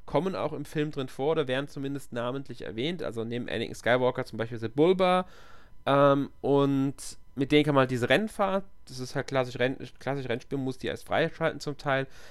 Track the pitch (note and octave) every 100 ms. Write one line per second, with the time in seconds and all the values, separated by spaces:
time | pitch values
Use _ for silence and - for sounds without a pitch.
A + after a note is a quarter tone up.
0 | - - F#3 A2 C#3+ C#3 D3 D#3+ D3+ C#3+
1 | C3 - C#3+ D#3+ C3 B2+ C#3+ D3 C#3 C#3
2 | - A#2+ A#2+ C#3 C3+ A#2 - G#2+ D3 F3+
3 | - A2+ A2+ A#2+ A2 G#2 - - A2+ B2+
4 | B2 B2+ B2 A2+ A2+ A#2+ A2+ C#3 E3 F#3+
5 | F3+ F#3 - - - - - - - C#3
6 | C#3+ C#3 C3+ - A#2+ C#3 C#3 C#3 C#3 -
7 | - - - - C3+ D3 D3+ C#3 B2+ B2+
8 | A#2+ C#3+ G#3+ - G3 G3 - - - B2+
9 | B2+ C#3+ - C3+ B2 B2 B2 - A#2+ -
10 | B2+ C#3 B2 A#2 - C#3 C3 B2 F#2+ -
11 | - G2+ D#3+ - D#3+ C#3+ D3+ C#3 D3 C3+
12 | C3+ - -